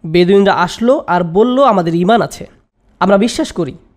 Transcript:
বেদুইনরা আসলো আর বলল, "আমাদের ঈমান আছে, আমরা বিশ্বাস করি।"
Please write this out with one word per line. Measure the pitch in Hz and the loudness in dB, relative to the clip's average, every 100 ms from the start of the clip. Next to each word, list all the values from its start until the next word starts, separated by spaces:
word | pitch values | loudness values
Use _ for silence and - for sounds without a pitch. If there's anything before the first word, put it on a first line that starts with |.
| 160 | -2
বেদুইনরা | 170 180 196 202 | 0 4 4 2
আসলো | 156 175 - 233 277 - | 0 -2 -2 0 0 0
আর | 180 | -2
বলল, | 175 175 240 254 | 0 0 0 2
"আমাদের | 277 196 170 170 | 2 2 -2 -2
ঈমান | 180 226 | 0 0
আছে, | - - - _ _ _ _ _ | -2 -10 -20 _ _ _ _ _
আমরা | 185 202 | 0 2
বিশ্বাস | 226 - 311 | 0 -2 -6
করি।" | - 151 - _ | -6 -8 -10 _